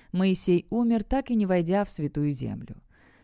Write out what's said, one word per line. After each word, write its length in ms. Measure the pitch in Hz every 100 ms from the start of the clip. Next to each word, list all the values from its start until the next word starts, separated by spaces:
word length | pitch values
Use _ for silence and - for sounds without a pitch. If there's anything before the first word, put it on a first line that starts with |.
| _
Моисей 560 | 180 190 185 - 175 -
умер, 340 | 226 233 233
так 280 | - 262 269
и 40 | 233
не 120 | 196
войдя 360 | 180 165 190
в 60 | 202
Святую 420 | - 147 - 147
Землю. 440 | 139 123 - - - _ _ _ _